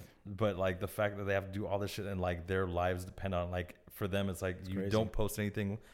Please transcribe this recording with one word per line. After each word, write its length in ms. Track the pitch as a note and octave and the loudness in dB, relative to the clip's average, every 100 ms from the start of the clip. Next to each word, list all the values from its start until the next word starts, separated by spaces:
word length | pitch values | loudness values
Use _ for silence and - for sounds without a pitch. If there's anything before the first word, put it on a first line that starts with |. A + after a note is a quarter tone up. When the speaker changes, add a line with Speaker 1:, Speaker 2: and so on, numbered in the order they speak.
| - - | -16 -16
Speaker 1:
But, 320 | G2+ G2 G#2+ F2+ | -12 0 0 4
like, 240 | F#2+ F2+ | 2 2
the 80 | G2 | -2
fact 300 | - G#2 G2+ | 0 0 0
that 60 | |
they 100 | G2+ | 0
have 120 | G2 F#2+ | 0 0
to 60 | |
do 140 | F#2+ G#2 | -4 0
all 120 | G2+ | 0
this 120 | G2 | -2
shit 160 | - G2+ | -4 -4
and, 120 | F#2+ | 0
like, 280 | F2+ F2 E2 | 0 0 2
their 200 | F#2+ F#2 | 2 2
lives 380 | F2 F2+ F2+ | 2 2 2
depend 300 | F#2 - G2 | -4 -6 -2
on, 160 | F2+ F2 | 0 0
like, 240 | F2+ E2+ - - | -2 -4 -8 -20
for 160 | - G2+ | -6 0
them, 220 | G2 G2 | 0 0
it's 100 | F2+ | 0
like 180 | F#2+ F2+ | -2 -2
Speaker 2:
It's 100 | F#2 | -2
Speaker 1:
you 60 | F#2+ | -2
Speaker 2:
crazy. 140 | F#2+ | 2
Speaker 1:
don't 220 | G#2+ A2 | 4 2
post 260 | - G#2 - | 0 0 0
anything 380 | G#2 G#2 G2+ G#2+ - | -2 0 -2 -2 -8